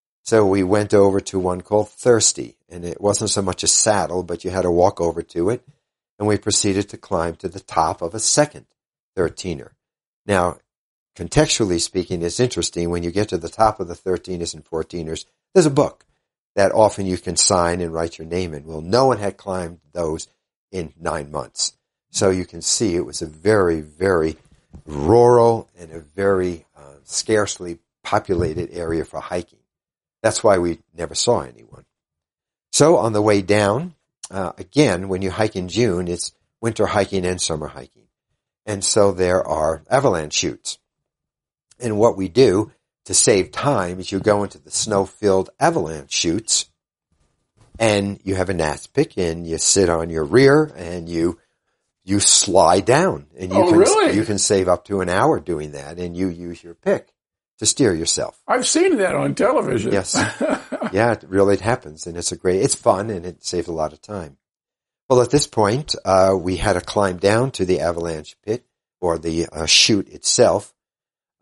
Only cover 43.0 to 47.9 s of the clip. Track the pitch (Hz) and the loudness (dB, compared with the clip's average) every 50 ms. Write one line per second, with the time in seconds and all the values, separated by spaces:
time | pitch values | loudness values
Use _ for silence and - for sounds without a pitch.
43 | - - 95 - - 131 110 98 92 - - - - 143 143 107 92 87 90 92 | -10 -4 0 2 4 4 4 4 2 -2 -4 -4 -2 0 0 0 -2 -4 -6 -10
44 | 90 - 101 95 - 110 104 104 101 92 - 82 _ - - - - 110 104 98 | -10 -6 -6 -2 2 2 2 2 2 -4 -8 -14 _ -10 -8 -6 -4 0 0 0
45 | 95 90 - - - 104 95 92 92 - - - 135 165 170 151 87 78 80 76 | 0 -2 -4 -2 0 2 2 2 0 -2 -4 -2 0 0 0 0 -2 -4 -8 -10
46 | 69 - - - - 87 82 82 - - - - - _ _ _ _ _ _ _ | -10 -8 -6 -4 -2 -2 -2 -2 -2 -2 -4 -4 -4 _ _ _ _ _ _ _
47 | _ _ _ _ _ _ _ _ _ _ _ _ _ _ - - 113 110 | _ _ _ _ _ _ _ _ _ _ _ _ _ _ -8 -2 0 0